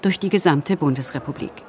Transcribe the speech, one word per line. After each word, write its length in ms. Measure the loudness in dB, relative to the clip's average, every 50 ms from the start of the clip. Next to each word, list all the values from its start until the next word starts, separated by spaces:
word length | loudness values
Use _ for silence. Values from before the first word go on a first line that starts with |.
| 2
durch 160 | 0 0 0
die 100 | -2 0
gesamte 480 | 0 4 4 4 4 4 2 0 -2 0
Bundesrepublik. 720 | 2 0 0 0 -2 -6 -6 -8 -8 -8 -10 -8 -10 -10 -12 -14 -20